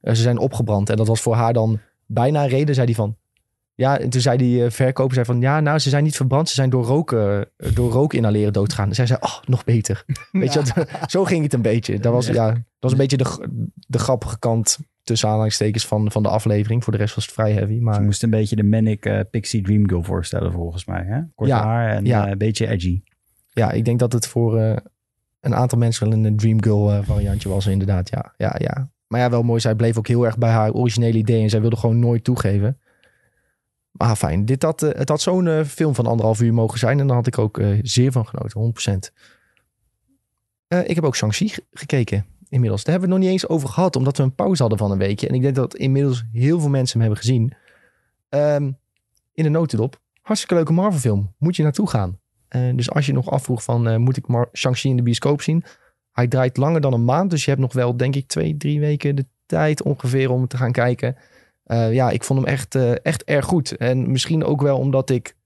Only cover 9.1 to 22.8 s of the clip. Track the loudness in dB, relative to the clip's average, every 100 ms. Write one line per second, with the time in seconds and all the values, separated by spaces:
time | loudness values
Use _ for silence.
9.1 | 0 -2 -6 -2 -2 2 0 2 -4 -4
10.1 | -10 -4 -2 0 0 0 0 -2 -6 -4
11.1 | 0 2 2 2 2 2 0 0 -2 2
12.1 | 2 2 2 2 0 -4 _ 0 2 2
13.1 | 2 0 -4 -8 -6 -8 -8 -4 -2 0
14.1 | -2 -2 -4 0 0 0 -4 -8 _ -4
15.1 | -2 0 0 0 0 0 0 -2 0 0
16.1 | 0 0 0 0 0 2 0 0 0 -2
17.1 | -2 -8 -2 0 2 0 0 0 2 0
18.1 | 0 0 2 0 2 2 4 2 0 -2
19.1 | -2 -2 -6 -4 -4 0 2 2 0 -2
20.1 | -4 -4 -4 -4 -4 -6 -8 -8 -8 -4
21.1 | -6 -6 _ 0 2 0 0 0 0 2
22.1 | 2 2 0 -2 0 -2 -2